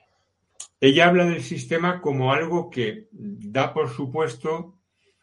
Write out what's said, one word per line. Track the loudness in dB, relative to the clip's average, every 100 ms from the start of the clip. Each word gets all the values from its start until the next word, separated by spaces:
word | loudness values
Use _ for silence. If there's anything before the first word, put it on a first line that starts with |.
| _ _ _ _ _ -20 -20 _
Ella | 6 8 6
habla | 6 2
del | -2
sistema | -6 -8 -4 -2 0 -2
como | -2 0 2
algo | 0 0 -4 -4
que | -6 -6 -6 -14
da | -16 -14 -12 -4 -2 -2
por | -2 -4
supuesto | -4 -6 -4 -4 -4 -6 -6 -8 _ _ _ _ _